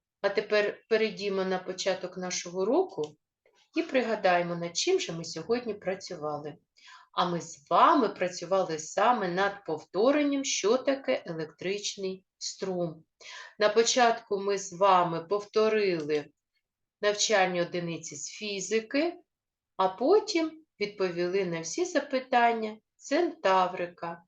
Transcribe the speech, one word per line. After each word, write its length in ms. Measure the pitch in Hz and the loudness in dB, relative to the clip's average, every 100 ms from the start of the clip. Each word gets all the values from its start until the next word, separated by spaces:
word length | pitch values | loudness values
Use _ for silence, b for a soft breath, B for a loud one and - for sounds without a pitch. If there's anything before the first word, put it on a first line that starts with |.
| _ _ | _ _
А 80 | 196 | -2
тепер 560 | 202 208 214 208 - - | -2 0 0 0 -4 -2
перейдімо 540 | 220 220 175 202 190 | 0 0 -2 -4 -2
на 160 | 190 185 | -2 -2
початок 580 | 180 185 196 185 175 185 | -6 -6 -4 -4 -6 -8
нашого 440 | 185 - 175 180 | -6 -6 -6 -4
уроку 540 | 196 302 370 - 151 - _ _ b b b 311 | 0 2 0 -4 -8 -10 _ _ b b b -6
і 80 | |
пригадаємо, 720 | 339 262 226 208 190 175 175 170 | -2 0 0 2 4 4 2 -4
над 220 | 170 - | -6 -2
чим 220 | 349 381 | 2 2
же 140 | - | 0
ми 120 | 165 160 | -8 -8
сьогодні 480 | 160 165 240 233 | -8 -2 -2 -2
працювали. 840 | 202 185 190 - 170 151 147 151 - _ B B B B | -6 -6 -6 -8 -8 -6 -6 -8 -14 _ B B B B
А 180 | - 180 | -2 0
ми 120 | 170 | -2
з 280 | - - - | -6 -12 2
вами 400 | 180 269 320 214 | 6 8 6 4
працювали 680 | - 180 - 170 190 175 156 | 0 -4 -4 -2 0 0 -4
саме 480 | - - 220 240 185 | -4 2 2 2 0
над 380 | 175 196 - - | 0 -2 -2 -6
повторенням, 800 | 151 - 180 240 294 285 277 | -8 -4 2 4 4 2 0
що 340 | 269 - 190 254 | -2 0 2 2
таке 460 | 277 269 - - - | 0 -2 -2 -4 -4
електричний 1000 | 160 156 - 180 202 - - 190 185 _ - | -8 -8 -8 -6 -6 -6 -6 -8 -8 _ -12
струм. 680 | - - 190 180 175 156 _ _ B B B - | -12 -6 -4 -2 -4 -6 _ _ B B B 0
На 100 | 208 | 4
початку 680 | 214 226 262 240 - - 196 | 4 4 6 4 2 -4 -4
ми 180 | 196 196 | -2 -2
з 160 | - | -4
вами 500 | 175 196 185 175 165 | 2 6 6 4 0
повторили 1000 | 165 202 - 214 220 214 196 170 147 151 143 _ _ _ _ _ _ _ | -2 -4 0 2 2 2 0 0 0 -2 -4 _ _ _ _ _ _ _
навчальні 600 | 208 208 - 208 185 180 | 0 2 2 4 4 2
одиниці 540 | 170 180 170 165 - 143 | -2 -4 -6 -6 -10 -12
з 140 | - | -12
фізики, 880 | - 214 196 - 220 220 277 339 349 _ _ _ _ _ - | -10 -8 -8 -2 -2 0 0 0 -4 _ _ _ _ _ 0
а 120 | 185 | 0
потім 720 | - 262 415 - 339 320 - _ - | 2 4 4 4 0 -2 -6 _ -8
відповіли 680 | 208 - 185 170 175 196 185 | -6 -2 -2 0 0 0 -2
на 160 | 165 | -4
всі 240 | 165 - 359 | -4 -4 -2
запитання 920 | 285 277 262 262 240 233 226 214 220 _ _ | -2 -2 -4 0 4 4 2 -4 -10 _ _
центаврика. 1300 | - 294 349 - 196 190 180 185 175 - 170 170 | -2 0 0 0 2 4 2 -2 -8 -8 -10 -10